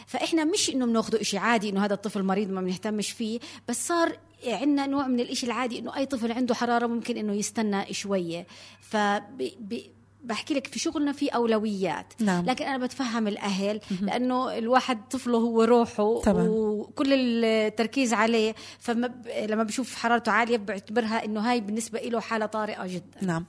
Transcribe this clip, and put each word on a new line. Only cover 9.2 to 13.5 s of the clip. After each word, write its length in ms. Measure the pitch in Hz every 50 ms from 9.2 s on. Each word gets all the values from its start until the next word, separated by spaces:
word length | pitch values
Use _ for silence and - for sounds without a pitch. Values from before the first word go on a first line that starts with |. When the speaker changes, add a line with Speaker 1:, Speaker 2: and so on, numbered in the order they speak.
| 208 - - 254 262 247 - -
Speaker 1:
ب-، 440 | 233 190 233 - - - - - _ _ _ _ -
بحكي 300 | 233 220 208 - - 320
لك 140 | 277 269 -
في 120 | - 233
شغلنا 320 | - 339 - 320 294 285
في 180 | 277 285 285 269
أولويات. 840 | - 240 240 226 220 214 208 220 208 190 190 175 151 - - - - -
Speaker 2:
نعم. 240 | 220 202 180 175 175
Speaker 1:
لكن 200 | 208 254 254 294
أنا 200 | 294 269 262 254
بتفهم 420 | 247 - - 269 240 220 233 220 202
الأهل 540 | 196 - - 202